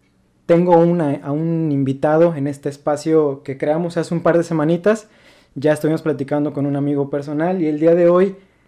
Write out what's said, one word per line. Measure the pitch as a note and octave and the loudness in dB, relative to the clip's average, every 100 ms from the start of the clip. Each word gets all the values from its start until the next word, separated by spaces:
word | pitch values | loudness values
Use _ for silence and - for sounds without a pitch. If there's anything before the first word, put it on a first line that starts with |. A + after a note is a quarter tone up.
| _ _ _ _ - | _ _ _ _ 0
tengo | E3+ F3+ E3+ | 2 4 4
una, | E3+ F3 D3 C#3+ | 4 2 -2 -4
a | C#3+ | -6
un | D3 E3 E3 D#3+ | -4 -2 -2 0
invitado | C#3 C3+ C3+ D3+ D#3 E3+ D3+ | 0 -2 -2 0 4 2 2
en | C#3+ | -6
este | C#3+ D3 | -6 -10
espacio | C#3 D#3 D3 D#3+ D#3+ C#3+ C3+ | -6 -4 -4 2 2 2 -4
que | - C3+ | -10 -6
creamos | D3 D#3 F3 F3 | -2 -2 -2 -4
hace | D#3+ | -4
un | E3+ | -2
par | E3+ E3+ | 0 0
de | |
semanitas. | E3+ D#3+ D3+ E3+ G3+ A3+ - _ _ _ _ C#3 | 0 -2 0 0 0 -2 -6 _ _ _ _ -4
Ya | D3+ | -2
estuvimos | D3+ D#3 D#3 | 0 -2 -2
platicando | D#3 C3+ C#3 D3 D3 | -4 -6 -4 -4 -4
con | D3 | -4
un | C#3+ C#3 | -4 -2
amigo | C#3+ C#3+ C#3 | -2 -2 -4
personal | D3 C#3+ D3 E3+ F#3 | -6 -6 -4 -4 -2
y | D#3 | -2
el | D3+ | 2
día | E3 E3+ | 2 4
de | E3+ | 4
hoy | F3+ G3 F#3+ _ _ | 4 2 -2 _ _